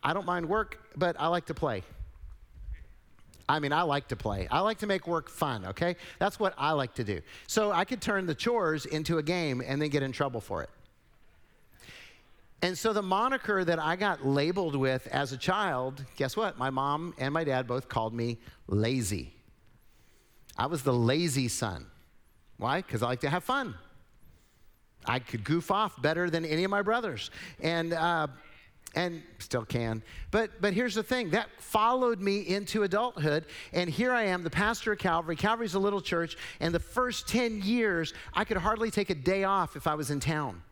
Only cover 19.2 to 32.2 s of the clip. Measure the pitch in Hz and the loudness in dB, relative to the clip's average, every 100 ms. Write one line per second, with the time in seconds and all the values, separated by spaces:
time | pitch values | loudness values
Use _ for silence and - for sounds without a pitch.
19.2 | 62 - - - - - - - - - | -6 -16 -20 -20 -20 -20 -20 -20 -20 -20
20.2 | _ _ - - 139 160 135 123 117 147 | _ _ -18 -6 -2 0 2 6 6 4
21.2 | 175 135 123 - 110 80 - - - - | 2 2 0 0 -4 -4 -10 -20 -20 -20
22.2 | _ _ - - 110 156 185 113 120 127 | _ _ -20 -4 0 0 -2 -2 0 0
23.2 | 147 175 - 269 240 95 - - - - | 0 -2 0 -2 -2 -10 -18 -20 -20 -20
24.2 | - - _ _ - - _ _ - 123 | -20 -20 _ _ -20 -20 _ _ -2 -2
25.2 | 123 117 101 165 - 202 214 - 147 160 | -2 -8 0 0 2 2 2 2 0 2
26.2 | 175 160 165 156 190 202 202 233 226 117 | 0 0 0 0 2 2 2 0 0 -6
27.2 | - - - - 160 170 165 165 170 170 | -10 -12 -16 -4 -2 0 0 0 2 2
28.2 | 151 127 - - - - - - 180 165 | 0 -4 -20 -20 -20 -20 -6 -2 -2 -4
29.2 | - - - 123 113 120 117 110 - - | -12 -18 -4 -4 -2 -2 0 -2 -6 -14
30.2 | - 208 220 - 202 190 247 202 208 254 | -2 0 0 0 0 2 0 0 0 0
31.2 | 202 196 214 - - 214 220 254 247 220 | 2 0 0 -10 -2 4 4 4 2 2